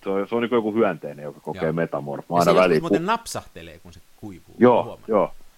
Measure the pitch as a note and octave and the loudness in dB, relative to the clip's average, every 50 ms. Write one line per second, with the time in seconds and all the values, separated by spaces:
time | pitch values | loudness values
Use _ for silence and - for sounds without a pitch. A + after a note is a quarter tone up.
0 | - G2 F#2+ G2 G2+ F#2+ A2+ A#2 A#2 A2 B2 A#2+ G#2+ A2 G#2 A2+ A2 G2 E2+ D2+ | -8 -4 -4 -4 -4 -2 -2 -2 -2 0 0 0 0 0 0 0 0 0 -2 -4
1 | - D2 C#2+ C#2+ D2 D2 D2 - - E2 D#2 F#2 E2 D#2+ D#2+ E2+ E2 D#2 - D2 | -10 -12 -12 -12 -14 -14 -14 -12 -12 -12 -8 -4 -4 -2 -2 -2 -4 -4 -4 -6
2 | C#2+ C#2+ C#2 C#2+ - - E2+ F2 E2+ E2+ E2 F2 F#2 F2+ E2 - E3 E3+ - - | -8 -8 -10 -10 -8 -2 0 2 4 4 4 6 4 4 4 2 2 0 0 0
3 | E3 G3 A3+ A3+ - - - A#2+ - - - F2 E2 E2 D2+ D#2 - F2 E2+ - | 0 -2 -4 -4 -4 -8 -12 -12 -12 -14 -16 -18 -18 -18 -20 -20 -20 -20 -20 -20
4 | - - - - - G#2 F#2+ E2 - - - - A#2 B2 A#2+ G2 E2 A#2 F#2 - | -20 -20 -20 -16 -16 -16 -16 -16 -20 -14 0 4 6 6 6 6 2 -2 -6 -12
5 | - - A2 G2+ E2 D2 - - - - - | -4 0 2 2 2 0 -2 -8 -18 -20 -20